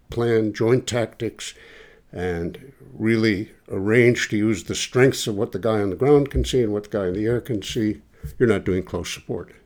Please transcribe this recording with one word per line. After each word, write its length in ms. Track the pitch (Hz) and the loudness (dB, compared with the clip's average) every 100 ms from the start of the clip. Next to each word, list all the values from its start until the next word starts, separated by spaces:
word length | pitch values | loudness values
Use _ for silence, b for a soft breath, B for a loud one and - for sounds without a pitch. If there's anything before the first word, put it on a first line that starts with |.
| - | -10
plan 420 | - 117 113 110 | -4 0 2 0
joint 340 | - 113 123 - | 0 2 2 0
tactics 680 | 123 110 - 113 - - - B B B B B | -4 -4 -6 -8 -8 -14 -16 B B B B B
and 600 | - 90 87 85 - - - - | -6 -4 -2 -4 -8 -18 -20 -18
really 600 | 123 113 113 110 95 107 - - | -4 0 2 2 0 -4 -14 -10
arrange 580 | 101 98 117 120 117 - | -4 2 6 6 4 0
to 80 | 107 | 0
use 280 | 110 98 | 0 0
the 100 | - | -4
strengths 520 | 92 - 127 131 - - | -6 -2 2 4 2 -4
of 100 | 101 | -4
what 160 | 113 | -4
the 60 | 95 | -4
guy 220 | 113 107 | -2 0
on 100 | 101 | 0
the 60 | 87 | 0
ground 340 | 131 147 143 | 4 4 4
can 140 | 131 | -2
see 180 | - 131 | 0 0
and 100 | 110 | 0
what 100 | 104 | -2
the 160 | 104 107 | -4 -2
guy 80 | 92 | -2
in 80 | |
the 100 | 95 | -2
air 160 | 107 120 | 0 -2
can 220 | - 107 | -2 -6
see, 400 | - 123 107 104 _ B B B | -6 -2 -2 -2 _ B B B
you're 100 | 120 | 2
not 160 | 101 | 2
doing 180 | 95 92 | 0 -2
close 260 | 87 87 85 | -2 -8 -8
support. 400 | - - 104 85 - | -10 -10 -10 -10 -20